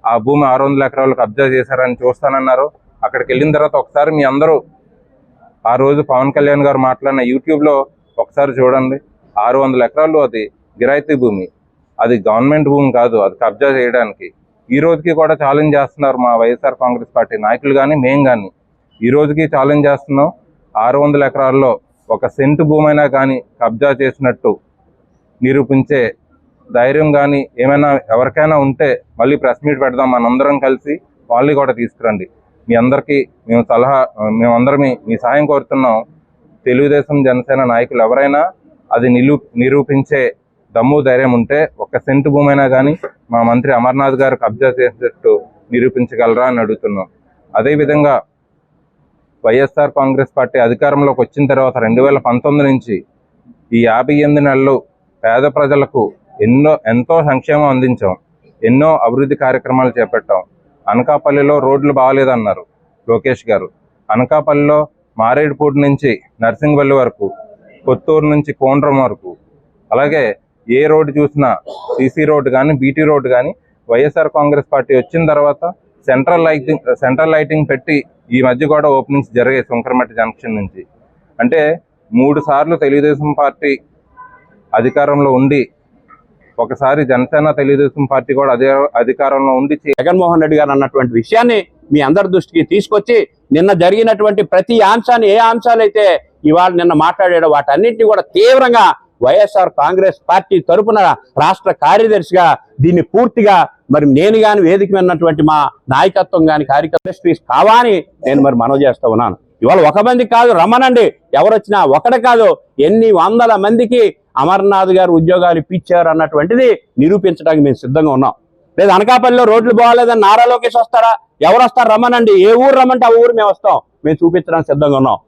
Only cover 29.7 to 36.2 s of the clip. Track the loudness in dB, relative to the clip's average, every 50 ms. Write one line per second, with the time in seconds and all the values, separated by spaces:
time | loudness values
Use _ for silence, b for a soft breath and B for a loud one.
29.7 | -2 -2 -2 -4 -2 -2 -2 0 0 0 0 0 0 2 2 0 0 0 0 -2
30.7 | -2 -2 _ -10 -10 -10 _ _ _ _ _ -4 -2 0 0 2 0 0 0 -2
31.7 | -2 -4 -6 -10 _ _ -4 -4 -4 -4 -8 -14 _ _ _ _ _ _ _ -2
32.7 | 0 0 0 0 -2 -2 -2 -2 -4 -4 -4 _ _ _ _ -2 -2 -2 0 0
33.7 | 0 0 0 0 0 0 -2 -2 -4 -8 -6 -4 -2 0 0 0 0 0 0 0
34.7 | 0 0 0 -2 -2 -6 -6 -8 -6 -4 -2 -2 0 0 0 0 -2 -2 -2 _
35.7 | -4 -2 0 0 0 -2 -4 _ _ _